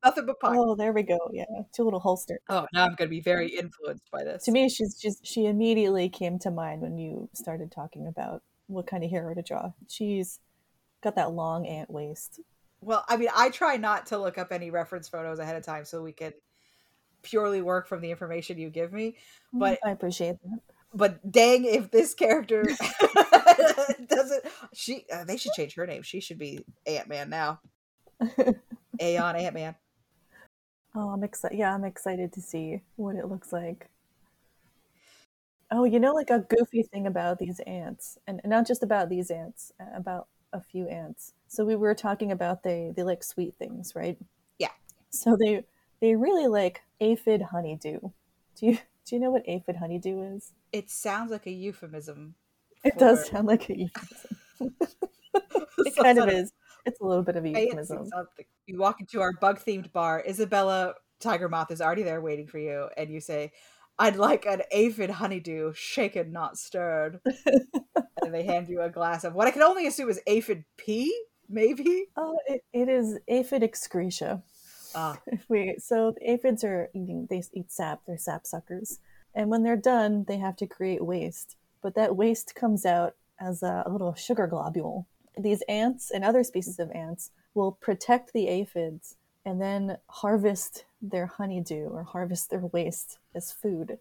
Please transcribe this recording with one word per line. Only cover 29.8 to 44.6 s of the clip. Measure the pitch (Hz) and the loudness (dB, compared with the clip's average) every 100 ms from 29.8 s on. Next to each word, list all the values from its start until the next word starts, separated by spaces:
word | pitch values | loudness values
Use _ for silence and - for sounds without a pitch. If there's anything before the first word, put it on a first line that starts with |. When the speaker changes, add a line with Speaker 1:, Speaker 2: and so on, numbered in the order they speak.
| _ _ _ _ _ _ - _ _ _ _ 214 | _ _ _ _ _ _ -20 _ _ _ _ -8
Speaker 2:
Oh, | 208 | -6
I'm | 202 | -4
exci-, | 202 - - 202 | -6 -6 -8 0
yeah, | 202 | 0
I'm | 196 | 0
excited | 196 185 - 185 180 | -4 -6 -6 -4 -6
to | - | -8
see | 175 165 160 180 _ - | -10 -8 -6 -8 _ -10
what | 202 190 | -8 -6
it | 175 | -6
looks | 190 - | -8 -8
like. | 175 170 170 - _ _ _ _ _ _ _ _ _ _ _ _ _ _ _ _ _ _ | -8 -6 -10 -14 _ _ _ _ _ _ _ _ _ _ _ _ _ _ _ _ _ _
Oh, | 226 | 2
you | 247 233 | 4 6
know, | 254 | 4
like, | 311 285 | 4 2
a | 240 | 0
goofy | 190 226 240 233 | 4 4 4 2
thing | 226 202 196 | -2 -2 -4
about | 180 175 180 | -2 -2 -2
these | 180 180 - | -4 -8 -8
ants, | 185 160 - - - - | -10 -10 -12 -16 -16 -12
and | 185 | -8
not | 202 220 233 | 0 2 2
just | 247 | 0
about | 214 208 175 | 2 0 0
these | 180 180 | -2 -4
ants, | 165 165 - - _ | -6 -8 -14 -20 _
uh, | 190 - | -16 -12
about | 185 180 - _ _ | -8 -10 -12 _ _
a | 196 | -12
few | 180 185 175 | -10 -8 -8
ants. | 170 160 - - _ _ | -8 -12 -14 -18 _ _
So | - | -2
we | 214 220 | 0 2
were | 214 | 2
talking | 214 214 202 208 | 2 0 -2 -2
about | 185 180 180 | -2 -2 -2
they, | 190 175 165 170 | -2 -4 -4 -4
they | |
like | 180 180 | -2 -2
sweet | - - 175 - | -6 -6 -6 -6
things, | - - 180 - | -12 -10 -12 -8
right? | 170 180 - _ _ | -6 -8 -12 _ _
Speaker 1:
Yeah. | _ | _